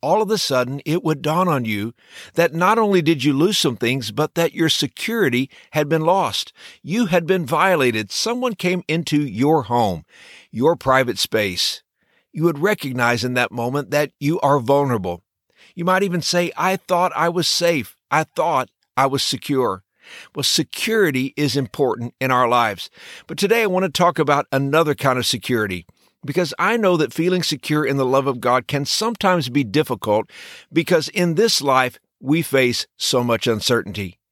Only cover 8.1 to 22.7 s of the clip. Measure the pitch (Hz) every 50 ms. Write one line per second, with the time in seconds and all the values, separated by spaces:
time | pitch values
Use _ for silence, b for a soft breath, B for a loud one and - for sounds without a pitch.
8.1 | - - - 220 240 247 254 254 226 - - 180 185 180 180 - 156 165 170 -
9.1 | - 147 147 139 95 104 127 147 156 156 123 98 120 120 117 104 90 80 - B
10.1 | B B B B B B B B B 110 123 151 170 131 - 135 131 131 131 120
11.1 | 110 - - - - 110 107 101 90 87 - - - - _ _ _ _ _ _
12.1 | _ _ _ _ _ - 151 170 160 143 151 202 208 - - 143 127 123 123 117
13.1 | 120 120 101 127 123 123 123 110 - 120 117 120 127 143 143 - - 147 151 135
14.1 | _ _ 143 143 160 175 - 139 139 143 120 113 139 143 143 135 123 110 92 92
15.1 | 87 85 _ _ _ _ _ b b b b b b - 170 175 185 185 196 202
16.1 | 175 175 147 - - 175 175 170 - - 156 185 190 190 _ _ 185 175 180 185
17.1 | - - 156 170 175 180 165 - - - 175 170 170 151 110 - - _ _ _
18.1 | - 151 156 - _ - 160 170 160 131 127 - _ _ _ _ _ - 135 139
19.1 | 131 139 - - - 120 - - 147 131 127 113 95 92 _ _ B B B B
20.1 | B B B B B - 135 - - - 151 - - - - - 220 226 208 170
21.1 | 139 127 127 139 - - 147 143 110 139 131 110 _ - 147 127 104 113 117 120
22.1 | - _ 135 131 131 123 127 120 120 120 117 110